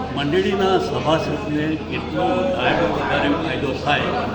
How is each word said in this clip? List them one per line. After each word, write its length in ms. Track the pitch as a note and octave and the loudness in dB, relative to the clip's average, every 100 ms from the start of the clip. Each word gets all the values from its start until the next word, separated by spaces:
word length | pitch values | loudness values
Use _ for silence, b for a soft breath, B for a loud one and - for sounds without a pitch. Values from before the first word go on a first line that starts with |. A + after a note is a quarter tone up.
| - | -4
મંડળીના 640 | C#3 C#3+ F3+ G3 G3 F#3+ F3+ | -2 0 2 2 2 4 2
સભાસદને 840 | - C3 C3 D#3 D3 D3+ D3+ D3 D#3 D#3 - | 2 -2 2 2 2 -4 -2 -2 0 -2 -4
કેટલો 380 | - - - - | -6 -4 -2 0
વધારે 560 | - - - B2+ - - | 2 0 2 2 2 2
વધારે 420 | - - C#3+ C#3+ | 0 0 0 2
ફાયદો 380 | C#3+ D#3+ B2+ C3+ C3 | 0 0 -2 -2 -2
થાય 320 | C#3+ C#3 A#2+ - - | 0 0 0 -2 -4